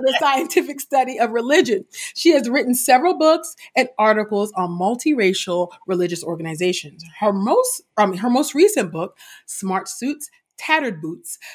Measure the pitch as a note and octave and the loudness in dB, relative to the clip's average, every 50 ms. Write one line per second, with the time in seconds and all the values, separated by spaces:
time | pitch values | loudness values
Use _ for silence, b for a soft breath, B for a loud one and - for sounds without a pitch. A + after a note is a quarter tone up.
0 | C4 C4 B3 A#3+ A3 F#3+ C4+ C4+ E3+ - - - C4 C4+ C#4 C#4 - - C#4 C4 | 2 2 0 2 2 0 0 0 -2 0 0 0 0 0 -4 -12 -8 0 0 2
1 | C4 B3+ B3+ G#3 A#3 A3+ A3 A#3 A#3 B3 D4 F4 C#4+ A3+ G#3+ F#3+ - B B B | 2 0 0 -2 -2 0 0 -2 0 2 4 4 4 2 0 -2 -4 B B B
2 | B B B - - E4 D#4+ C#4 A3 A#3+ A#3+ C#4+ - B3+ B3 B3 - - B3+ B3+ | B B B 0 4 4 4 4 2 0 0 0 0 0 0 0 4 4 4 4
3 | D4 F4+ F#4 C#4 D#4 D#4 D#4+ E4 E4 - - B B B B B3+ B3+ B3+ - - | 6 2 2 4 4 4 4 4 0 -6 -14 B B B B 0 0 0 0 2
4 | G#3+ A3 G#3+ G#3+ G#3 G#3+ G#3+ G3+ G#3 G#3 - F#3 F3+ E3+ F3 F3 F3+ G3+ B3 A#3+ | 2 4 4 2 0 -2 -2 -2 -2 -2 -4 -4 -4 -4 -4 -2 -2 -2 -2 -2
5 | - D#4 D4+ B3 G3+ F#3 F#3+ - - F#3+ F3 F3+ F3+ F3 B B B - F#3+ F3+ | -2 -2 0 2 2 2 0 0 -2 -2 -2 -2 -2 -4 B B B -4 -2 -2
6 | F3 F3 F3 E3+ - E3 E3+ D#3+ E3 E3 D#3+ D3+ F3+ F3+ F3+ - - D3 - E3+ | -2 -2 -4 -6 -8 -8 -8 -8 -8 -10 -6 -4 -2 -2 -2 -2 -6 -12 -16 -20
7 | E3 E3 - - G#3 G#3+ G3 G3 G3 A#3 E4+ A#4+ B4+ B4+ - - - _ _ - | -20 -20 -10 -2 0 0 0 0 0 0 2 0 0 0 -4 -8 -10 _ _ 0
8 | G#3 G3 F#3 F3+ G3+ B3 A#3+ B3+ D4+ - - C#4 F4+ G#4+ G#4 C#4+ G#3 E3 D#3 D#3+ | 0 0 0 -2 0 0 2 2 0 0 2 4 4 4 4 2 -2 -4 -4 -6
9 | E3+ G#3 B B B B B B B - - - G3 F#3+ F#3 F#3 - - - - | -8 -8 B B B B B B B -16 -12 -8 -6 -4 -4 -4 -4 -6 -10 -8
10 | A#3 C4+ D4 D4 - b b b b _ _ - - - D#4 D#4+ C#4+ B3 F#3+ D#3 | -6 -6 -6 -6 -10 b b b b _ _ -12 -2 0 0 0 0 -2 -4 -6
11 | D#3 D#3 E3+ - - - - B B B B | -8 -10 -10 -10 -12 -16 -16 B B B B